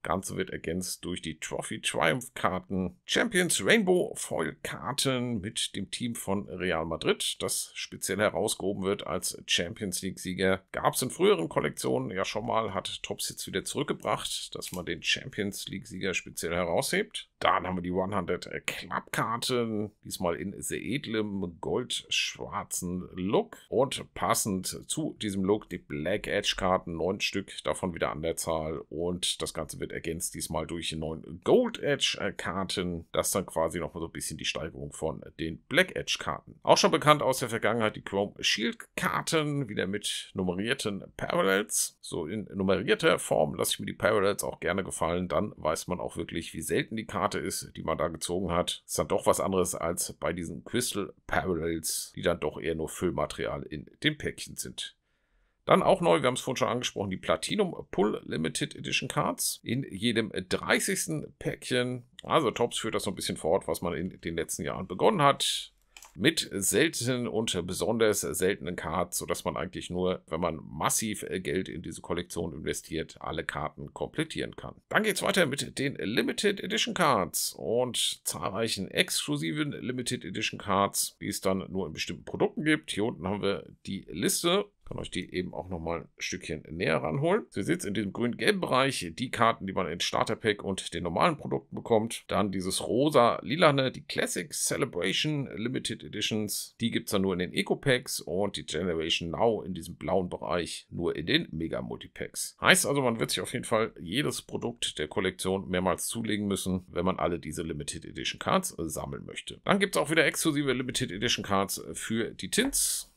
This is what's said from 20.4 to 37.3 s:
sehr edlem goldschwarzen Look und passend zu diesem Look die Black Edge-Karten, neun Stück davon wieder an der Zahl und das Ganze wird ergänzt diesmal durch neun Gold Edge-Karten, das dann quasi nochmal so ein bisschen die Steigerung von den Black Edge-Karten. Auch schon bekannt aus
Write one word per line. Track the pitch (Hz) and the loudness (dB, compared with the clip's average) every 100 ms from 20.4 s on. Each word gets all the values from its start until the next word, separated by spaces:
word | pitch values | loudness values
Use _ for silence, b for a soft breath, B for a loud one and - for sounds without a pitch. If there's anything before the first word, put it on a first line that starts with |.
| 92 - | -4 -6
sehr | - 67 | -6 -4
edlem | 50 135 - 110 104 98 92 85 | -2 -4 -2 -2 -2 -2 -4 -4
goldschwarzen | - 113 123 - - - - - 62 101 - - 90 90 85 | -2 -2 -2 -6 -2 -2 -2 -6 -6 -6 -4 -6 -4 -4 -6
Look | 90 92 151 233 - - | -4 2 2 2 -12 -2
und | 107 131 - - | 2 2 0 -8
passend | - 87 117 113 92 90 82 - | -2 2 2 2 0 -2 -8 -6
zu | - 156 - | -4 -4 -4
diesem | 107 98 | -4 0
Look | 95 107 - | 4 2 0
die | 90 | -12
Black | - 73 80 104 - | -6 -2 0 0 0
Edge-Karten, | 95 - - 95 90 - | 0 0 0 4 4 2
neun | 82 85 107 | -2 0 0
Stück | - 101 95 - | 0 -2 -6 -6
davon | - - 92 | -2 0 -2
wieder | 82 69 | 0 -2
an | 69 | 0
der | 82 82 | -2 0
Zahl | 87 80 80 78 - | 0 0 0 -4 -6
und | 76 87 90 - - | -2 -2 0 -2 -2
das | 80 | -4
Ganze | - 76 87 | -4 -6 -6
wird | 82 | -6
ergänzt | - 82 82 - | -4 -4 -4 -6
diesmal | - - 80 80 | -6 -4 -4 -2
durch | 85 80 | -4 -4
neun | 80 78 80 - 90 | -2 -4 -6 -10 -2
Gold | - 196 240 - | 6 6 6 0
Edge-Karten, | - 143 - - 98 - 95 87 92 - 90 85 - | 0 2 0 0 -4 -2 -4 -2 0 0 0 -2 -2
das | - 82 | 0 2
dann | 101 87 | 0 0
quasi | 82 82 85 | 0 2 0
nochmal | 82 87 | -4 -6
so | 82 | -6
ein | |
bisschen | 73 - 78 | -6 -8 -4
die | |
Steigerung | - - 80 65 71 | -4 -4 -6 -8 -10
von | - 78 69 - - | -4 -4 -4 -12 -6
den | 80 87 | -6 -6
Black | _ 143 180 | _ 2 2
Edge-Karten. | - - - - - - - | -2 -2 -2 -2 -6 -8 -2
Auch | - 160 | 6 8
schon | 202 | 8
bekannt | 160 143 151 | 6 6 6
aus | 120 | 6